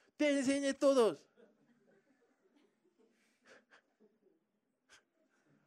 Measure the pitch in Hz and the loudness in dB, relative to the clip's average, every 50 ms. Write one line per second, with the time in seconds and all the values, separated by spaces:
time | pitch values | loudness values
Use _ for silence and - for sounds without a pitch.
0 | _ _ _ - 294 294 285 277 262 254 277 285 277 269 269 - 294 277 277 262 | _ _ _ -2 -2 0 0 0 -2 -2 -4 -2 -4 -6 -4 0 0 2 2 4
1 | 226 202 165 - - _ _ _ - - _ _ _ _ _ _ _ _ _ _ | 2 2 0 -4 -10 _ _ _ -20 -20 _ _ _ _ _ _ _ _ _ _
2 | _ _ _ _ _ _ _ _ _ _ _ _ _ _ _ _ _ _ _ _ | _ _ _ _ _ _ _ _ _ _ _ _ _ _ _ _ _ _ _ _
3 | 214 _ _ _ _ _ _ _ _ - - - _ _ - _ _ _ _ _ | _ _ _ _ _ _ _ _ _ -20 -20 -20 _ _ -20 _ _ _ _ _
4 | - _ _ _ _ _ _ _ _ _ _ _ _ _ _ _ _ _ - - | -20 _ _ _ _ _ _ _ _ _ _ _ _ _ _ _ _ _ -20 -20
5 | _ _ _ _ _ _ _ _ _ _ _ _ _ | _ _ _ _ _ _ _ _ _ _ _ _ _